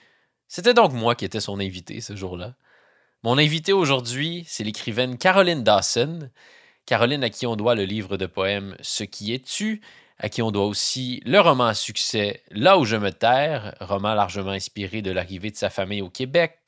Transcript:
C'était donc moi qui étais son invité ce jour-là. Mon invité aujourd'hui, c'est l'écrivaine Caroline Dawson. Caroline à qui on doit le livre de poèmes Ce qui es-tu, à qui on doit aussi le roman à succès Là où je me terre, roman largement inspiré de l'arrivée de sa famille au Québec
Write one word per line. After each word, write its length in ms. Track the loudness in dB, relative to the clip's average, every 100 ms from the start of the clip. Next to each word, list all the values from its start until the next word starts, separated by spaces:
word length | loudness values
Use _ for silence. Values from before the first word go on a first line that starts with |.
| _ _ _ _ _
C'était 260 | -2 2
donc 200 | 6 4
moi 220 | 4 0 0
qui 100 | -2
étais 160 | -6
son 180 | -6 -4
invité 400 | -6 -8 -12 -12
ce 160 | -12 -10
jour-là. 380 | -10 -10 -12 -16 _ _ _ _ _ _
Mon 140 | 2 4
invité 360 | 4 2 2
aujourd'hui, 720 | 2 4 2 -2 -4 -6 -6 -10
c'est 160 | -8
l'écrivaine 540 | -6 -6 -4 -2 -2 0
Caroline 480 | 4 4 4 4 4
Dawson. 640 | 4 4 0 -2 -4 -14 -18 -20 -20 _ _ 0
Caroline 400 | 2 2 2 -2
à 40 |
qui 160 | -4 -4
on 120 | 0
doit 180 | 2 2
le 80 |
livre 320 | 0 -4 -4 -4
de 100 | -4
poèmes 520 | -2 -2 -2 -6 -12
Ce 240 | -8 -8
qui 300 | -8 -8 -8
es-tu, 480 | -8 -8 -6 -4 -6 -12 -20 _ -10
à 100 | -6
qui 120 | -2
on 100 | 0
doit 140 | 0 0
aussi 560 | 0 -4 -4 -6 -8 2
le 160 | 6
roman 240 | 6 6 4
à 80 |
succès 680 | 2 -4 -4 -2 0 0 -4 _
Là 260 | 2 6 6
où 80 | 4
je 100 | 0
me 160 | -2
terre, 640 | 0 2 4 2 -2 -8 -12
roman 320 | -4 -2 0
largement 380 | 0 0 -2 -6
inspiré 500 | -6 -8 -8 -6 -6
de 100 | -4
l'arrivée 400 | -4 -4 -8 -10
de 60 | -4
sa 120 | -4
famille 320 | -2 -4 -6
au 80 | -8
Québec 500 | -8 -2 0 0 _